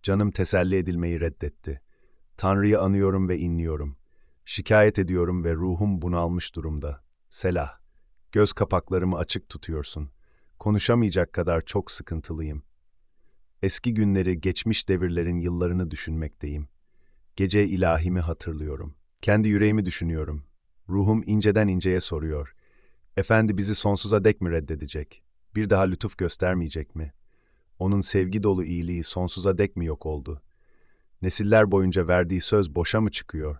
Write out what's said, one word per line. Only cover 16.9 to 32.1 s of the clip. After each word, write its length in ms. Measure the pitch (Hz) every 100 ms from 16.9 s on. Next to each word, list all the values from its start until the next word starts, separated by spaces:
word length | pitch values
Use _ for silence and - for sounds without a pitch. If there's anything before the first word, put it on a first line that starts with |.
| _ - _ _ -
Gece 320 | 95 104 101
ilahimi 520 | 90 90 80 85 90
hatırlıyorum. 760 | 82 82 - 78 78 69 78 - _ _
Kendi 260 | - 107 107
yüreğimi 380 | 104 107 107 92
düşünüyorum. 580 | - 85 80 78 76 - _ _ _ -
Ruhum 340 | 95 101 110 -
inceden 420 | 107 104 104 104
inceye 340 | 90 92 92
soruyor. 540 | - 78 80 76 71 - _ _ _ - _ -
Efendi 400 | - 113 110 95
bizi 180 | 101 104
sonsuza 480 | 104 101 101 104
dek 180 | 101 104
mi 100 | 87
reddedecek? 720 | 82 76 78 71 78 73 - _ _ _ -
Bir 140 | 107
daha 140 | 95
lütuf 340 | 95 90 104 -
göstermeyecek 800 | 90 - 90 92 82 82 76 82
mi? 180 | 76 - _ _ _ _ _ -
Onun 220 | 92 101
sevgi 420 | 92 98 92 104
dolu 200 | 104 95
iyiliği 400 | 85 87 85 87
sonsuza 540 | 80 - 90 - 92 90
dek 180 | 101 -
mi 100 | 82
yok 200 | 76 78
oldu? 360 | 76 71 71 - _ _ - _ _ _ _
Nesiller 500 | 92 - 101 110 104
boyunca 360 | 98 92 90
verdiği 340 | 85